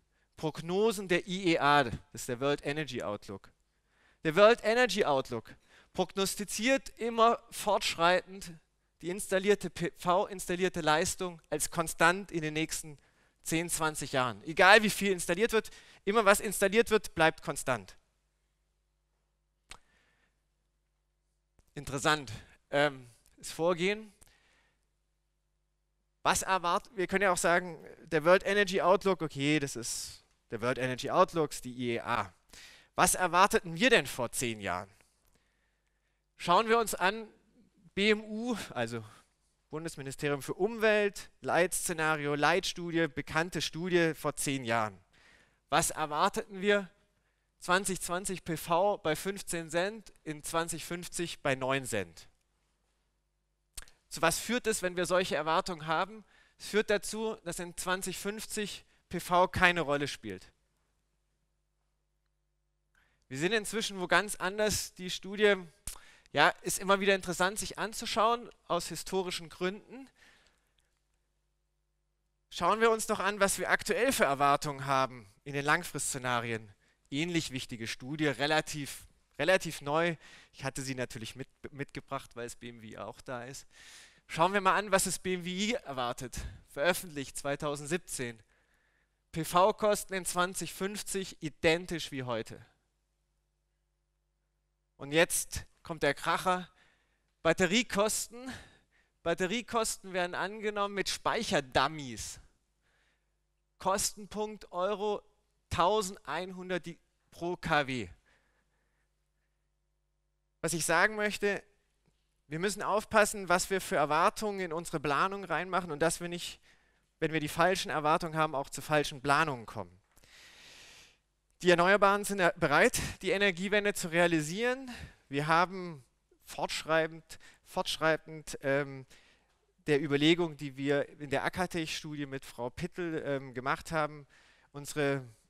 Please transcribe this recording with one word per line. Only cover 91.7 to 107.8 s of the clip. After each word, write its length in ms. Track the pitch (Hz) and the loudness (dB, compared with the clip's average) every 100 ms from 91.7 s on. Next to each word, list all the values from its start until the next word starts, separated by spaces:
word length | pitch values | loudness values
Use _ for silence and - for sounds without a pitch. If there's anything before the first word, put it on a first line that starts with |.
| 165 180 170 - | 2 0 -8 -6
wie 120 | 139 | -8
heute. 420 | 127 117 113 107 - _ _ _ _ _ _ _ _ _ _ _ _ _ _ _ _ _ _ _ _ _ _ - | -4 -4 -6 -12 -20 _ _ _ _ _ _ _ _ _ _ _ _ _ _ _ _ _ _ _ _ _ _ -16
Und 160 | 139 | -2
jetzt 540 | 151 180 - - - - _ | 2 2 0 -4 -8 -12 _
kommt 180 | - 160 | -12 -2
der 120 | 147 | 0
Kracher. 540 | - 160 175 185 180 180 _ _ _ _ _ _ _ | 0 0 0 0 -2 -4 _ _ _ _ _ _ _
Batteriekosten. 1080 | 165 160 180 214 247 196 214 - - 240 262 - - _ _ _ _ _ | 0 2 4 2 2 0 0 0 -6 -10 -14 -14 -16 _ _ _ _ _
Batteriekosten 920 | 165 170 180 226 226 233 220 - 190 | -2 0 0 -2 -2 -2 -2 -4 -6
werden 200 | 185 180 | -4 -2
angenommen 640 | 170 175 214 214 208 202 202 | -2 -4 -4 -6 -2 -2 -2
mit 140 | 185 | -4
Speicherdummies. 1300 | - 151 139 - 175 135 151 139 156 135 110 - - - _ _ _ _ _ _ _ _ _ _ _ _ - | -2 -2 -2 0 -2 0 2 0 -2 -10 -10 -12 -14 -20 _ _ _ _ _ _ _ _ _ _ _ _ -6
Kostenpunkt 920 | 190 196 - - 202 208 214 214 - | -2 0 -2 -6 -12 -8 -8 -10 -10
Euro 500 | 180 185 208 208 208 - _ _ _ - | -4 -4 -2 -2 -4 -8 _ _ _ -6
tausendeinhundert 1160 | - 175 214 190 202 - 151 185 185 185 185 170 | 2 2 2 0 -6 -8 -8 -8 -10 -6 -6 -6
die, 120 | - _ _ _ | -14 _ _ _
pro 280 | - 170 180 | -8 -6 -4
K 280 | - 151 | 0 2